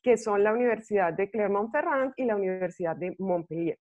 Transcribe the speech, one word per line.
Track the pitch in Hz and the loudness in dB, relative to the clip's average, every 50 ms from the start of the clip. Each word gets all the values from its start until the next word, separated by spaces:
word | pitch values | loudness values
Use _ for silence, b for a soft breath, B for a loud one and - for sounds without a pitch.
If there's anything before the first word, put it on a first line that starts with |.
que | - 247 233 220 | 6 4 4 4
son | 220 214 208 202 202 | 4 0 2 4 4
la | 214 | 4
Universidad | 214 240 247 240 226 220 - - 208 202 185 170 160 | 2 2 2 2 0 0 -4 -2 0 2 2 2 0
de | 175 196 196 | -2 -4 -2
Clermont-Ferrand | - 220 208 196 202 202 214 226 - 294 311 349 302 269 262 269 254 | -2 -2 0 0 0 0 -2 0 -2 -2 0 0 0 0 0 -2 -2
y | - 262 | -2 -2
la | 233 214 | 0 0
Universidad | 202 196 185 185 185 185 175 180 - 180 165 156 | 0 0 -2 -2 -2 -4 -6 -4 -4 -4 -4 -4
de | 143 170 185 - - | -4 -6 -8 -6 -6
Montpellier. | 190 190 180 170 165 _ 156 165 170 160 - _ | -2 -2 -2 -2 -2 _ -6 -2 -2 -2 -4 _